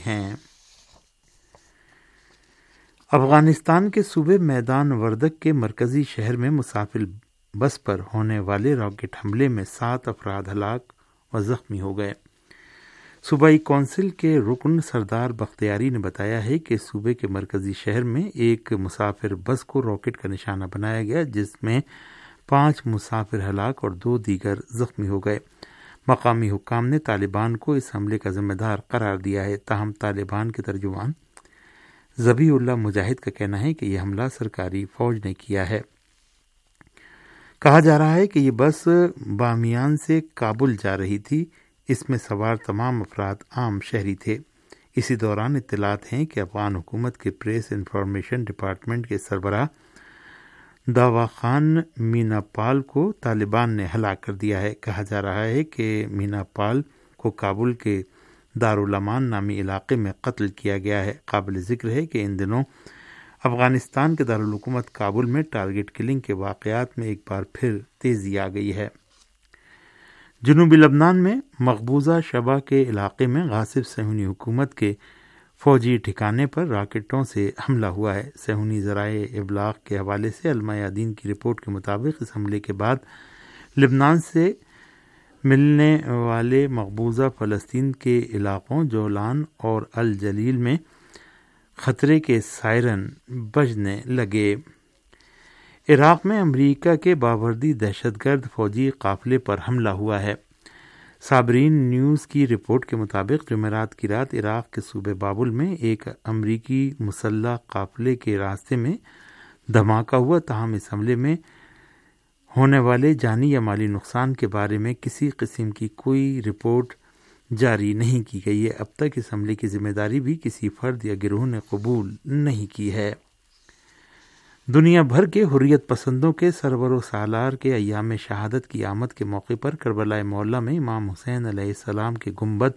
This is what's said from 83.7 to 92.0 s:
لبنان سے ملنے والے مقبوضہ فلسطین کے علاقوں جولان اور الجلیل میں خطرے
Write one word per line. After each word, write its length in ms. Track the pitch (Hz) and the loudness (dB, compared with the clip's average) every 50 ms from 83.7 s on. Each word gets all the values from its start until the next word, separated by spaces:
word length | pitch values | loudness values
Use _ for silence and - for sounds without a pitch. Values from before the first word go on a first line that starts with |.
| - | 2
لبنان 420 | 139 139 127 131 135 139 147 165 170 160 - | 4 4 6 6 6 6 6 4 4 2 0
سے 200 | - 165 165 190 233 - _ _ _ - - _ _ _ _ _ _ _ _ _ _ _ - | 2 2 2 2 0 -4 _ _ _ -20 -20 _ _ _ _ _ _ _ _ _ _ _ 2
ملنے 560 | 135 135 135 143 147 147 147 151 151 156 151 147 | 4 6 6 6 6 6 6 6 6 6 4 2
والے 600 | 127 123 120 117 117 113 117 113 123 127 135 143 135 | 0 -2 0 0 0 0 0 0 2 4 4 2 2
مقبوضہ 600 | 131 113 104 98 104 107 117 117 113 120 135 131 - - | 0 -4 -4 -4 -4 -2 -2 0 2 2 0 0 0 -2
فلسطین 540 | 113 104 104 98 - - - 127 135 139 | -2 -2 -2 -2 -4 -4 -2 -2 0 -2
کے 340 | 127 - - 127 120 120 113 - | -2 -2 0 2 2 2 0 -2
علاقوں 520 | - 104 101 101 98 95 - - 131 156 165 | -4 -2 -2 -2 -2 -4 -4 -2 0 0 0
جولان 600 | 139 113 107 107 104 101 101 104 113 131 147 151 - _ | 0 0 0 0 0 -2 -2 -2 -2 -2 -2 -4 -6 _
اور 260 | - - 113 110 110 107 - | -6 -4 -2 -2 -2 -4 -6
الجلیل 640 | - 117 117 113 104 98 101 104 98 104 110 123 131 | -4 -2 0 0 -2 -2 -2 -4 -2 -2 0 0 0
میں 200 | 120 120 120 143 170 - _ _ _ _ _ - - - - _ _ _ _ _ _ _ _ - | 0 0 0 0 -2 -4 _ _ _ _ _ -20 -20 -20 -20 _ _ _ _ _ _ _ _ -14
خطرے 440 | - - 131 127 - | -6 -2 -2 0 2